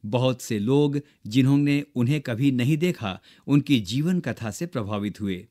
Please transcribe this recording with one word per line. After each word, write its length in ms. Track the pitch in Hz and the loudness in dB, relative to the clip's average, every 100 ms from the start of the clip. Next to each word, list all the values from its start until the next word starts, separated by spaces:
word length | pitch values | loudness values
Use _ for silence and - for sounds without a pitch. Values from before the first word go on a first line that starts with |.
| 104 | -2
बहुत 360 | 120 131 120 | 0 0 -2
से 160 | - 110 | -4 -2
लोग, 420 | 107 139 147 143 - _ 107 | 2 2 2 -2 -8 _ -2
जिन्होंने 580 | 120 131 143 143 143 - | 2 4 4 2 0 -2
उन्हें 260 | 127 120 151 | -2 0 0
कभी 300 | 135 113 139 | -2 0 0
नहीं 280 | 127 123 156 | 2 0 2
देखा, 420 | 180 - 104 90 _ _ - | 0 -2 -6 -8 _ _ 2
उनकी 340 | 143 143 135 | 2 4 0
जीवन 400 | 92 123 160 180 | 2 -2 0 0
कथा 300 | 139 110 113 | -2 -6 -8
से 160 | 101 175 | -8 -8
प्रभावित 540 | 127 101 104 101 - | -6 -4 -4 -4 -4
हुए। 260 | 104 90 110 | -6 -6 -10